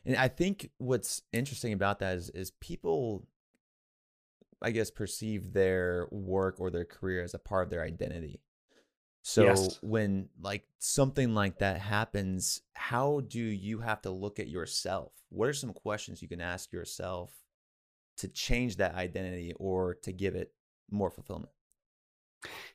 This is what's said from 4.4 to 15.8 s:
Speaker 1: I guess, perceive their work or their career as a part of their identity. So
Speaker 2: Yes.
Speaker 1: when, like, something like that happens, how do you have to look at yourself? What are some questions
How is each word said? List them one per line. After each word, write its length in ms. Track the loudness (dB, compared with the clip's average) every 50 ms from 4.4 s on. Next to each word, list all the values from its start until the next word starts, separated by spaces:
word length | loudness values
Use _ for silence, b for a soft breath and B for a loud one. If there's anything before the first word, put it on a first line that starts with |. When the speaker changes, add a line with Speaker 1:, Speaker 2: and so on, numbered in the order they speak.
| -20 _ -12 -4
Speaker 1:
I 100 | -4 0
guess, 200 | 0 0 0 -2
perceive 640 | -2 -6 -6 -6 -4 -6 -4 -4 -4 -4 -4 0 4
their 560 | 4 6 6 6 4 2 2 0 0 -2 -4
work 480 | -6 -8 -4 0 2 2 2 2 0 -2
or 100 | -4 -2
their 140 | -2 -2 -4
career 400 | -4 -8 -6 -4 -2 -2 -2 -2
as 100 | -4 -8
a 60 | -10
part 240 | -6 0 2 2 2
of 60 | 2
their 140 | 0 -2 -2
identity. 580 | -4 -4 -4 -4 -4 -4 -6 -8 -10 -12 -14 _ _ _ _ _ _ _ _ _ _ _ _ _ _ _ _ -8
So 180 | 2 6 8 10
Speaker 2:
Yes. 340 | 10 10 8 6 2 0 -2
Speaker 1:
when, 460 | -2 0 2 4 4 4 2 0 0 -4 _
like, 300 | -10 -6 -4 -4 -4 _ _ _ -6
something 540 | -4 0 4 4 4 4 6 4 4 4 6
like 260 | 4 4 2 2 2
that 200 | 2 2 2 0
happens, 840 | -2 0 0 0 0 0 -2 -2 0 0 0 0 0 -2 -2 -4 _ _ -12
how 480 | -8 -6 -2 0 2 2 2 2 0
do 180 | -2 -4 -4 -4
you 400 | -2 -2 -2 -2 -2 -4 -4 -4
have 220 | -2 -2 -4 -2
to 100 | -2 -6
look 260 | -4 -4 -4 -6 -6
at 120 | -6 -8 -6
yourself? 640 | -6 -6 -6 -4 -4 -4 -2 -2 -4 -4 -4 -8 _ -20 _ _
What 180 | -2 0 0
are 60 | 0 0
some 180 | -2 -6 -8
questions 500 | -10 -8